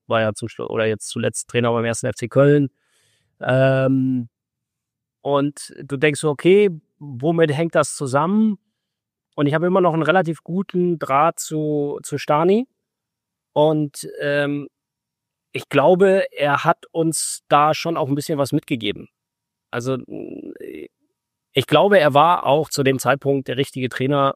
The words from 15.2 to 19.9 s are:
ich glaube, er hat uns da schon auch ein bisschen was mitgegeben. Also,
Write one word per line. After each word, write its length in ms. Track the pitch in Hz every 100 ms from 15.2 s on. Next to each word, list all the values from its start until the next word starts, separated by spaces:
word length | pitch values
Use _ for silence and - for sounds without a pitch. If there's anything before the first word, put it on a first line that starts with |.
| _ _ _
ich 160 | 127 -
glaube, 560 | 139 139 185 196 190 180
er 320 | - 143 139
hat 220 | 156 - -
uns 480 | 170 165 156 - - -
da 240 | 147 151
schon 240 | 151 170 156
auch 100 | 143
ein 80 | 143
bisschen 220 | - 156
was 160 | 139
mitgegeben. 560 | 147 - 139 104 - - _ _ _ _ _ -
Also, 240 | 120 120